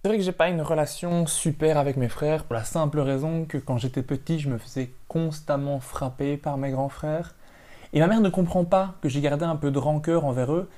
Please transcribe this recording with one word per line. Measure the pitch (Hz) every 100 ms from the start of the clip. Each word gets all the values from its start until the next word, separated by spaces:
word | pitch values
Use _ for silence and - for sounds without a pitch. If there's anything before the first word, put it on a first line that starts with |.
C'est | 196
vrai | 220
que |
j'ai | 185
pas | 180 170
une | 170
relation | 151 160 147 - 175 170 156
super | - 165 156 156 151
avec | 139 131
mes | 117
frères, | - 151 156 156
pour | 113
la |
simple | 110 165 151 151
raison | 135 135 156 165 156
que | 143
quand | - 123
j'étais | 127 135
petit, | 127 135 - 165
je | 139
me | 117
faisais | - 135 127 - -
constamment | 165 165 156 - 143 143 139
frapper | 127 - 131 127 139 143
par | 147 139
mes | 139
grands | 131 135
frères. | - 151 156 175 - - - - - -
Et | 147
ma | 170
mère | 226
ne | 202
comprend | 190 170 190
pas | 170 190 190 -
que | 151
j'ai | 135
gardé | 143 147
un | 165 156
peu | 143
de | 139
rancœur | 131 151 151 165
envers | 147 127 127
eux. | 165 -